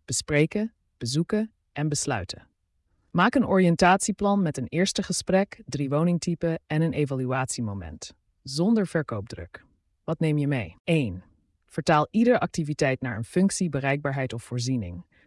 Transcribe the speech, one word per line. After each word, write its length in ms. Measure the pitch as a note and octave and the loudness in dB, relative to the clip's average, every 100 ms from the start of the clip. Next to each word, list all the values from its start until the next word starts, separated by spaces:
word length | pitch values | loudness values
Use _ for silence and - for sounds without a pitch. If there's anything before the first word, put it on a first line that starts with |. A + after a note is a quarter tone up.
bespreken, 680 | - B2+ - D3 D#3+ G#3 A3 _ _ - | -8 -6 0 2 2 0 -4 _ _ -10
bezoeken 560 | A#2+ C#3+ E3+ G#3+ A3 _ _ | -4 -2 0 -2 -4 _ _
en 160 | - D3+ | -6 -4
besluiten. 580 | D3 - A2+ F2+ - - _ _ _ _ _ _ | -2 -2 -4 -6 -12 -20 _ _ _ _ _ _
Maak 240 | F3 G#3 | 2 4
een 120 | C#4 E3+ | 2 2
oriëntatieplan 960 | F#3+ F3 E3+ F3+ F#3+ - F#3+ G3+ G3+ | 4 4 6 6 4 2 -2 0 2
met 140 | E3+ C#3 | 0 -2
een 120 | A2+ | -4
eerste 340 | E3 G3 - | 0 0 -2
gesprek, 600 | F#3 - - F#3+ G3 - - | -4 -4 0 0 0 -6 -6
drie 220 | C#3+ C3+ | -4 0
woningtypen 680 | D3 F3 F3 - E3+ E3+ E3 - | 2 2 2 0 -2 -2 -2 -2
en 160 | D3+ | 0
een 100 | E3 | 0
evaluatiemoment. 1200 | C#3+ C#3 C3+ B2+ B2+ C3 - A2 G2 D#2+ D#2 - - _ _ | 0 -2 -2 -2 -2 -2 -4 -6 -6 -10 -12 -16 -20 _ _
Zonder 440 | C3 C#3 F#3+ A3 F3+ | -8 0 2 2 2
verkoopdruk. 800 | E3 - G#2+ - - F2 - _ _ _ _ - | -2 -2 -6 -8 -12 -14 -16 _ _ _ _ -6
Wat 120 | D#3+ | -2
neem 180 | D#3+ D3+ | 0 2
je 80 | C#3+ | 0
mee? 300 | C3 E2+ - | -2 -4 -6
Eén. 380 | - D#3+ A#2 F2+ - _ _ _ _ | 0 0 0 -6 -14 _ _ _ _
Vertaal 420 | - - D3+ D3+ | -4 2 2 2
iedere 300 | A3 A#3 A#3+ | 2 4 4
activiteit 600 | E3+ - D3 D3 C#3 C3 | 0 -4 -4 0 0 0
naar 160 | B2+ A#2 | -4 -6
een 80 | |
functie, 440 | A2+ F3+ F#3+ - F3 | -2 2 2 2 -2
bereikbaarheid 640 | C3+ C3+ C#3+ C#3+ C#3 C3 | -2 0 0 -2 -4 -4
of 100 | A#2+ | -6
voorziening. 600 | - B2 B2 B2+ F2+ F2 - _ | -8 -4 -2 -2 -4 -10 -16 _